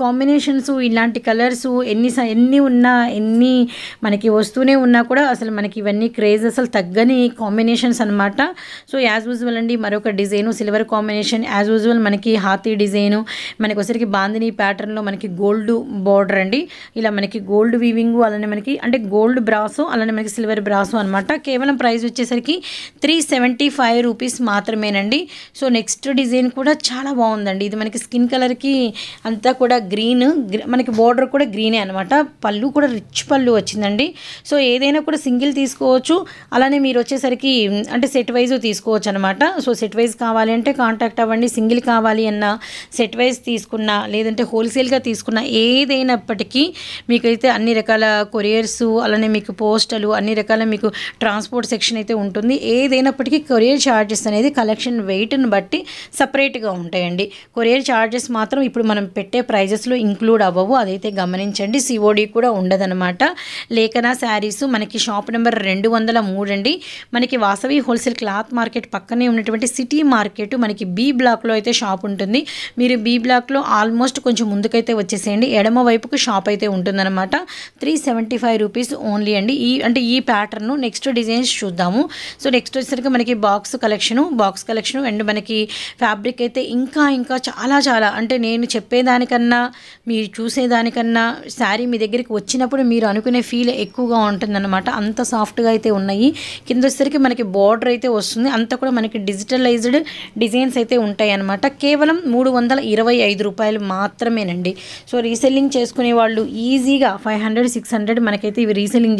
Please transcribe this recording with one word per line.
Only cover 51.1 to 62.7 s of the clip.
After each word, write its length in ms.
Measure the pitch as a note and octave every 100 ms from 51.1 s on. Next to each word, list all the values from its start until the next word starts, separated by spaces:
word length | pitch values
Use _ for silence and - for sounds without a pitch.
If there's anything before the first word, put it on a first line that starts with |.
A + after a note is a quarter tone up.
| -
ట్రాన్స్‌పోర్ట్ 460 | A3 G#3 G3+ B3 A#3+
సెక్షన్ 260 | A3 - A3+
అయితే 120 | G#3 A3 G3+
ఉంటుంది. 320 | F#3+ A3 C#4 - A#3
ఏదైనప్పటికీ 640 | C4+ C4 C4+ C4+ B3 D4+ D4+
కొరియర్ 320 | A#3+ A#3 C#4 C4+
ఛార్జెస్ 380 | A3 G#3 G#3+ A3
అనేది 200 | G#3 C4+ C#4+
కలెక్షన్ 400 | G#3+ A3 B3 A#3 G3
వెయిట్‌ని 400 | F#3+ A3+ C#4 B3+
బట్టి 260 | G3+ F#3 E4 F#4 - - -
సపరేట్‌గా 520 | C4+ C#4 C#4 C4+ A3 F3+
ఉంటాయండి. 440 | E3+ F3+ F3 F3+ G3+ - - -
కొరియర్ 260 | A3+ B3+ B3+
ఛార్జెస్ 380 | A#3 A3 A#3+ A#3+ A3+
మాత్రం 240 | A3 C4+ C4
ఇప్పుడు 180 | A3+ A3+
మనం 140 | G#3 G3 G3+
పెట్టే 220 | F#3+ B3 A#3+
ప్రైజెస్‌లో 440 | A3 G3 G#3+ A#3+ B3+ G#3+
ఇంక్లూడ్ 380 | G3+ A3+ A3+ F#3+
అవ్వవు, 260 | F3 F#3+ C4
అదైతే 280 | G3+ F#3+ A3 G3
గమనించండి. 600 | F3+ F#3 G3+ G3 G3 C4 -
సిఓడి 360 | A#3 G#3 G#3 G#3+ A#3
కూడా 140 | B3 G#3
ఉండదన్నమాట. 640 | F#3